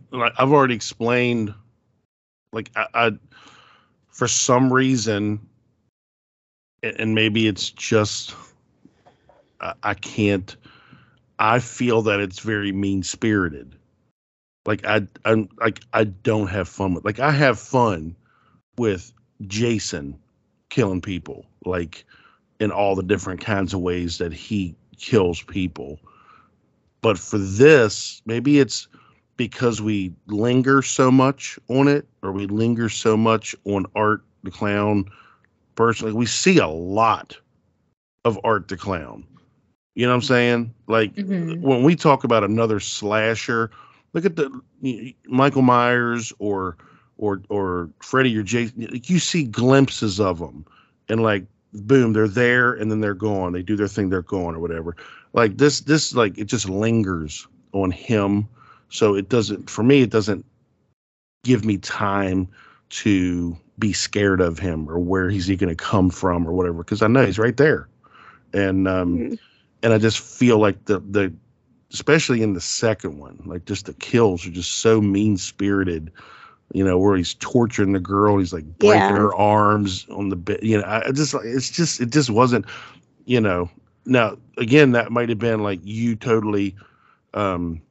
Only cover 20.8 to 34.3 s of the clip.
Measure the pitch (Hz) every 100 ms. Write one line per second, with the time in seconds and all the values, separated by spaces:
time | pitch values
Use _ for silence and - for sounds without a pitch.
20.8 | 104 92 104 90 78 - - _ - 90
21.8 | 82 - - _ _ _ _ - 107 98
22.8 | 101 95 92 98 95 90 - 101 92 95
23.8 | 90 90 87 85 87 78 - 104 90 -
24.8 | _ _ - 113 90 82 - 95 90 -
25.8 | 69 73 _ _ _ _ _ _ _ _
26.8 | _ _ 117 92 - 107 95 98 143 151
27.8 | 110 - - - - 117 127 147 123 -
28.8 | - _ _ _ _ - 117 - 123 107
29.8 | 107 104 92 87 - 104 120 127 127 139
30.8 | 131 - 131 131 131 139 - - - 127
31.8 | 139 143 - _ 98 95 98 104 113 117
32.8 | 113 - 113 110 113 110 - - - 98
33.8 | 90 107 107 107 -